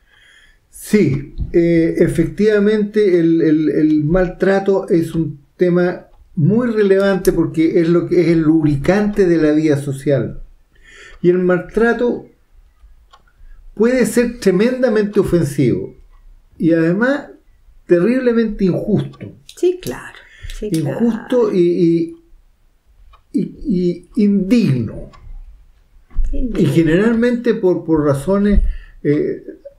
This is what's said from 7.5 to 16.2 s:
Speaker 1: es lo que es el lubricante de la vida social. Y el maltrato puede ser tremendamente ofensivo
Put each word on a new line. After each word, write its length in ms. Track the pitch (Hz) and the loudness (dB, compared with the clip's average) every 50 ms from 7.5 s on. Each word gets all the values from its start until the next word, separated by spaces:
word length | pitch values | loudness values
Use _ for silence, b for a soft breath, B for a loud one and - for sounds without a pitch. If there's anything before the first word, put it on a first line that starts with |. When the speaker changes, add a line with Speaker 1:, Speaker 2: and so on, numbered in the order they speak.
| 135 160 160 160 - 185 | 0 0 0 0 2 0
Speaker 1:
es 80 | 165 165 | 2 2
lo 180 | 170 175 170 | 2 0 0
que 140 | - 175 175 170 | 0 0 0 2
es 60 | 156 | 2
el 120 | 170 165 160 | 2 2 4
lubricante 840 | 151 160 165 151 147 143 139 - - 185 208 208 208 208 - 196 | 4 4 4 4 2 0 0 0 0 0 2 0 0 0 0 2
de 120 | 175 170 160 | 2 2 2
la 140 | 156 151 151 | 2 2 2
vida 240 | 156 156 156 143 139 | 2 2 2 0 0
social. 640 | - 139 127 - - 151 143 127 110 95 - - - - - _ _ _ B B B B B B B B B B - | -2 -6 -8 -6 -2 -2 0 0 -2 -4 -8 -12 -16 -18 -20 _ _ _ B B B B B B B B B B 0
Y 80 | 175 | 2
el 80 | 175 185 | 2 2
maltrato 880 | 185 180 180 170 - - - 214 226 233 233 - 240 240 202 - - - _ _ _ _ _ - - _ _ _ - - - - _ _ - _ _ _ _ _ - - - - - - - | 2 2 0 0 -2 -4 -2 0 0 0 0 0 -2 -2 -4 -4 -8 -16 _ _ _ _ _ -20 -20 _ _ _ -20 -20 -20 -20 _ _ -20 _ _ _ _ _ -20 -20 -20 -20 -20 -16 -2
puede 300 | - 208 233 254 262 233 | 0 2 2 2 2 0
ser 320 | - - 233 240 240 - - | 0 2 0 0 0 -2 -2
tremendamente 800 | - 196 180 175 214 247 254 254 254 247 208 214 208 202 - 208 | -2 0 2 2 2 0 0 0 0 0 2 0 0 0 0 0
ofensivo 760 | 180 - - 170 151 135 - - 143 117 104 - 95 - - - - - - - | 0 2 0 0 0 -2 -2 0 0 0 0 -2 -6 -10 -14 -20 -20 -20 -20 -20